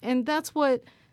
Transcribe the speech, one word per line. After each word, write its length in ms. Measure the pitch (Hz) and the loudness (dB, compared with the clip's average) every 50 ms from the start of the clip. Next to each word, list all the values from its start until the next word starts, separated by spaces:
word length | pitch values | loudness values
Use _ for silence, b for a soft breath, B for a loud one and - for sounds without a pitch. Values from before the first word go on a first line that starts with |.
| - | -4
and 220 | 226 254 254 233 | -2 0 0 0
that's 300 | 262 302 311 311 - - | 0 -2 -2 -4 -4 -2
what 300 | 302 294 277 254 160 - b b b b b | 0 2 2 2 0 -2 b b b b b